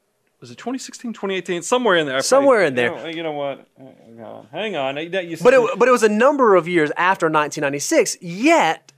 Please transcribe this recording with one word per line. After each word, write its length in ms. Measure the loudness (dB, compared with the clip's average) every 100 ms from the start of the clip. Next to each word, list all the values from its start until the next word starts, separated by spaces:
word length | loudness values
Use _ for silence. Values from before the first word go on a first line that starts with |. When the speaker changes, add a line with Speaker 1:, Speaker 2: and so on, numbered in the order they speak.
| _ _ _ _
Speaker 1:
was 100 | -20
it 60 | -14
twenty 220 | -10 -10
sixteen, 340 | -12 -14 -14
twenty 220 | -10 -8
eighteen? 260 | -6 -6 -8
Somewhere 360 | -2 0 2 2
in 80 | 2
there. 100 | -2
I 40 |
Speaker 2:
Somewhere 380 | 2 4 4 4
Speaker 1:
probably, 80 | 2
Speaker 2:
in 60 | 2 0
there. 20 | -2
Speaker 1:
you 60 |
know, 60 | -8 -8
you 40 |
know 80 | -8
what? 340 | -6 -8 -10 -16 _
Hang 440 | -20 -20 _ -20
on. 240 | -20 -20 -14
Hang 260 | -10 -8 -4
on. 180 | -4 -6 -6
That 160 | -8 -8
you 100 | 0
Speaker 2:
But 160 | 4
it, 160 | 4 4
Speaker 1:
said 100 | 0
Speaker 2:
but 80 | 2
it 60 |
was 100 | 4
a 60 | 2
number 480 | 2 2 4 4 4
of 100 | 2
years 240 | 0 0 0
after 320 | 0 0 0
nineteen 320 | 0 -2 -2
ninety-six, 560 | -6 -4 -2 0 0 -4
yet 680 | -12 -4 2 2 2 -2 _